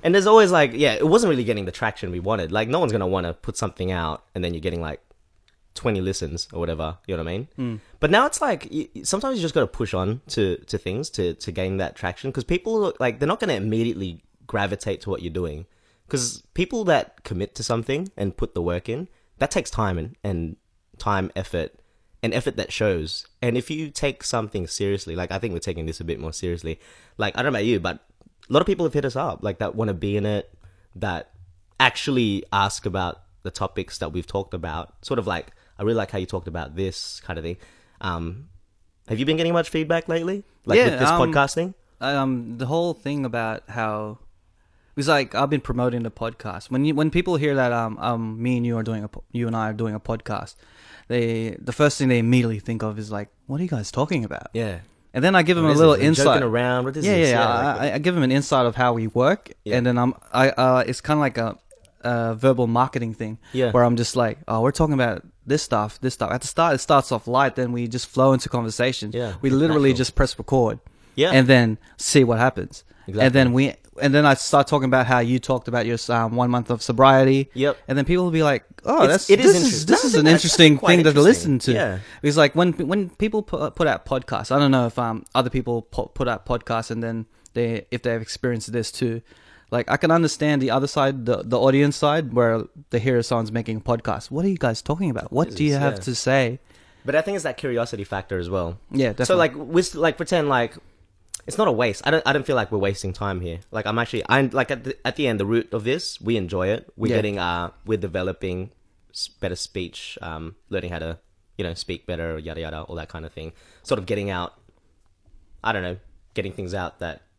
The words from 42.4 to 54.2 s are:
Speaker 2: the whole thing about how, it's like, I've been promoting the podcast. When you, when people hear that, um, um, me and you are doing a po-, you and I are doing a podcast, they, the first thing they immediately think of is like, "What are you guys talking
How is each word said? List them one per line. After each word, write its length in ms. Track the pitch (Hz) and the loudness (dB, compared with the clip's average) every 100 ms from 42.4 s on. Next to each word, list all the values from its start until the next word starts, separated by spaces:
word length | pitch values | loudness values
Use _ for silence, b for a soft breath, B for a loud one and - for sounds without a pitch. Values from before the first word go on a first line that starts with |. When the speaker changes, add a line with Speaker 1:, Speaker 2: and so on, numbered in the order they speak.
| 117 117 | -6 -8
Speaker 2:
the 80 | 127 | -4
whole 260 | 160 175 | -2 -2
thing 320 | 160 139 143 | -4 -6 -4
about 380 | 131 117 113 110 - | -4 -4 -4 -6 -10
how, 480 | 117 110 107 107 110 - _ _ _ _ _ _ - | -6 -4 -4 -8 -12 -20 _ _ _ _ _ _ -6
it's 120 | 139 | 2
like, 260 | 147 127 | 2 2
I've 140 | 107 139 | 0 0
been 120 | 147 | 0
promoting 400 | - 123 123 120 | -2 -2 0 -2
the 80 | 113 | -6
podcast. 600 | - 117 123 107 92 - | -6 -10 -8 -12 -12 -4
When 140 | 131 | 0
you, 100 | 147 | 0
when 160 | 147 156 | 2 0
people 260 | 165 180 165 | 0 0 0
hear 180 | 147 | 0
that, 180 | 139 127 | 2 2
um, 240 | 117 113 110 | 0 -2 -4
um, 440 | 110 117 113 110 | -4 -4 -6 -4
me 160 | 120 123 | -2 0
and 80 | 120 | 0
you 100 | 117 | -2
are 60 | |
doing 220 | 110 110 | -4 -6
a 40 | 107 | -6
po-, 160 | - - | -12 -10
you 140 | 120 117 | -6 -4
and 100 | 113 | -2
I 140 | 110 | -4
are 40 | |
doing 200 | 107 113 | -4 -4
a 60 | 107 | -4
podcast, 560 | - 113 - 107 - - b b b b b | -6 -8 -6 -8 -8 -18 b b b b b
they, 480 | 123 117 113 113 92 | -2 0 -2 -4 -8
the 140 | - | -10
first 260 | - 147 - | 2 2 2
thing 100 | 135 | 2
they 100 | 120 | 2
immediately 400 | 117 123 117 110 | 4 4 2 -2
think 240 | - 117 | -6 -6
of 160 | 110 107 | -6 -8
is 120 | 107 | -8
like, 180 | 104 104 _ - | -10 -10 _ -10
"What 140 | 139 | -6
are 40 | |
you 40 | 180 | -4
guys 200 | 139 104 | -4 -4
talking 340 | - 147 165 | -4 -2 -2